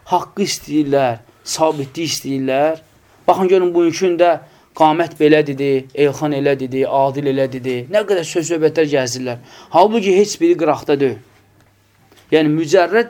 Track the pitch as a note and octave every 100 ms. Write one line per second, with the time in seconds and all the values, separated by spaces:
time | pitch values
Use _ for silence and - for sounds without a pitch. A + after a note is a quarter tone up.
0 | - F3+ D#3+ - G3 - - D3 C#3+ C#3
1 | B2+ A2+ _ _ - - D#3+ D3+ C3+ D3
2 | D#3+ - C3+ C3+ C3 C3 D#3 D#3+ _ _
3 | _ _ - F3 F#3 F#3+ F3+ F3 E3+ D#3+
4 | F#3 E3+ F3 D3+ - _ _ - D#3 D#3+
5 | E3 - D3+ D3+ D3+ C3+ C#3 C3+ C3 -
6 | C#3+ C3 D3+ C#3 C#3 C3+ B2+ C3 C3+ C3+
7 | C3+ C3 C#3+ C3+ C3+ B2+ B2+ B2 B2 G#3
8 | G3+ F#3+ D#3+ F3+ D#3 E3 D#3 D#3 D3+ C#3
9 | B2+ B2 B2+ A#2+ - - - - G#3 A3+
10 | G3 F#3 G3+ - E3+ E3+ D#3 C3+ - C#3+
11 | C3+ G#2+ - _ _ _ _ _ _ _
12 | _ _ - D#3 D3+ D#3 D#3 F#3 E3+ G#3+
13 | A#3